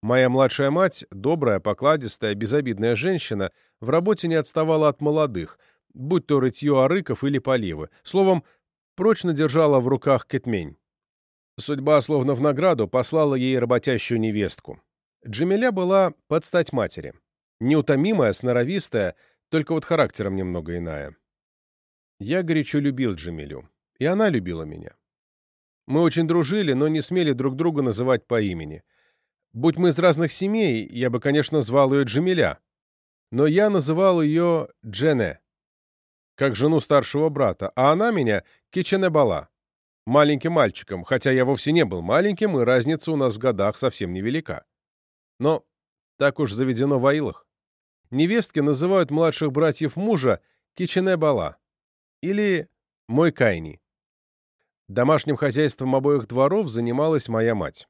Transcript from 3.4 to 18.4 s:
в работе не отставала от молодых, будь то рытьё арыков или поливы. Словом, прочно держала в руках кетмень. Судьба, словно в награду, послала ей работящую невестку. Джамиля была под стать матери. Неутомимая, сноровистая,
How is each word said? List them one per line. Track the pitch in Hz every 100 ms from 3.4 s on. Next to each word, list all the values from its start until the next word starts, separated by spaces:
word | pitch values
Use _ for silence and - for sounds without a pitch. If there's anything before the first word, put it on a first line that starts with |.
| 95 _ _ _
в | 113
работе | 156 180 214 170
не | 160
отставала | 147 - 156 156 151
от | 139
молодых, | 147 151 151 98 78 - _ _ _
будь | - 135 175 -
то | 143
рытьё | 131 - 147 139
арыков | 131 180 - 120
или | 139 143
поливы. | 127 131 101 78 76 _
Словом, | - 185 190 180 - _ _ _ _ -
прочно | 190 220 180
держала | 151 151 135 156 139
в | 123
руках | 131 - 131 -
кетмень. | 139 - 107 78 71 _ _ _ _ _ _ _ -
Судьба, | - 143 135 151
словно | - 151 131
в | 131
награду, | 147 135 185 151 104
послала | 127 123 160 151 135
ей | 127 131
работящую | 117 123 - 120 - 117
невестку. | 110 104 95 - - - _ _ _ _ -
Джамиля | 104 170 202 247
была | 190 180 196 185 - _
под | 156 -
стать | 175 156
матери. | 135 98 - 71 - _ _ _ _
Неутомимая, | 120 156 - 139 175 214 123
сноровистая, | 95